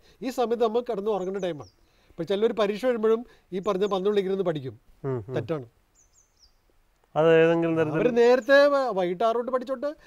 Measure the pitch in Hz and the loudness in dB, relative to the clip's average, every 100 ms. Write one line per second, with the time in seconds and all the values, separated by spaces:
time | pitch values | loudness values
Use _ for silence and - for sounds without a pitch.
0 | _ _ 240 247 233 226 226 226 240 208 | _ _ -6 -2 -2 0 0 0 -4 -4
1 | 202 202 185 196 185 151 - _ _ _ | -4 -4 -4 -6 -6 -8 -12 _ _ _
2 | _ - 165 196 226 226 202 208 254 233 | _ -10 -4 0 0 0 -2 0 -2 0
3 | 220 226 247 _ _ 180 196 190 202 190 | 2 0 -2 _ _ -6 -4 -2 0 0
4 | 190 208 190 190 180 151 127 107 _ _ | 0 0 0 -2 -2 -4 -8 -14 _ _
5 | 139 127 104 151 107 156 117 _ _ _ | -6 -6 -6 -6 -4 -6 -10 _ _ _
6 | _ _ _ _ _ _ _ _ _ _ | _ _ _ _ _ _ _ _ _ _
7 | _ 147 160 160 165 165 165 160 156 156 | _ 0 4 6 6 4 2 0 0 0
8 | 233 233 240 254 262 277 285 277 262 190 | 0 4 4 4 4 6 6 2 0 -2
9 | 180 180 226 233 233 254 247 262 285 311 | -2 0 0 0 -2 -4 -4 -6 -8 -10